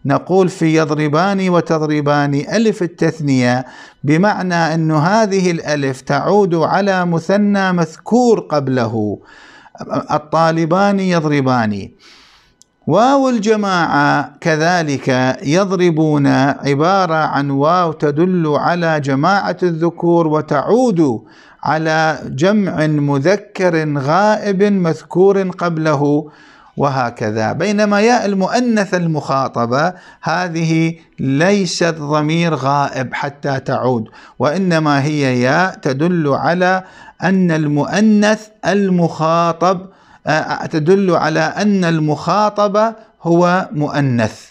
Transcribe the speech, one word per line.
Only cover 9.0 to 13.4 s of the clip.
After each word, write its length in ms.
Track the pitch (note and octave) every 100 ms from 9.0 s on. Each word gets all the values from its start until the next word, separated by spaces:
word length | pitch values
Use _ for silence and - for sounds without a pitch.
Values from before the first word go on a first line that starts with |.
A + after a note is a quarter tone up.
| G#2 F#2+ - - - - - - - - -
الطالبان 880 | D3+ - D#3+ E3 E3 D#3+ F3+ G3+ G3
يضربان. 880 | F#3+ F3 D#3 C#3+ C3 B2 A2 G2+ F2+ _ - - - _ _ _ _ _ -
واو 420 | E3+ B3 C#4 C4
الجماعة 1040 | A#3+